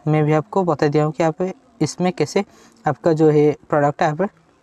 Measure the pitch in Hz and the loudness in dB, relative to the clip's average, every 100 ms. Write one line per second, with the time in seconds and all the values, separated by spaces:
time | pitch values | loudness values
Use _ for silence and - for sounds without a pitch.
0 | 151 156 151 156 - 196 180 147 156 151 | -2 0 2 0 0 -2 -2 0 0 0
1 | 151 - 165 - 185 - _ - 151 - | -2 -2 -2 -2 -6 -10 _ -6 -6 -2
2 | 180 170 147 196 202 _ - _ 151 139 | -4 -2 -4 -4 -6 _ -20 _ -6 -2
3 | 175 156 156 151 151 139 - 156 143 - | 0 2 4 4 2 0 -4 -2 0 0
4 | 165 151 196 - _ _ | -2 -2 -6 -8 _ _